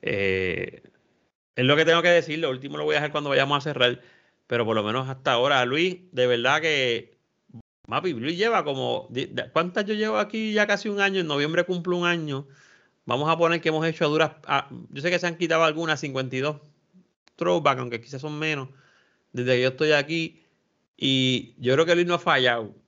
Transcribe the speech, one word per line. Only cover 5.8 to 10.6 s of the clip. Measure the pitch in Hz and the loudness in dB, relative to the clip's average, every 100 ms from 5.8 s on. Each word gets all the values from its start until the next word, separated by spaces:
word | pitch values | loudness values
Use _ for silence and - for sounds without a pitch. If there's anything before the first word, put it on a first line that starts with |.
| 180 180 - | -2 -4 -10
de | 127 123 | 0 2
verdad | 120 123 151 | 2 2 2
que, | 160 147 127 117 - _ _ _ _ 113 - _ - | 2 0 0 -2 -6 _ _ _ _ -20 -20 _ -6
Mapi, | 123 180 | -4 -4
Luis | 127 131 175 | -4 -6 -2
lleva | 220 214 | 0 0
como, | 147 139 123 120 - | -2 -4 -2 -4 -6
di-, | 123 - | -8 -6
de-, | - - | -6 -4
¿cuántas | 160 175 180 | -2 -2 -2
yo | 208 | -4
llevo | 214 214 214 | -2 -2 -2
aquí? | 208 220 220 | -2 -4 -2
Ya | 208 | 0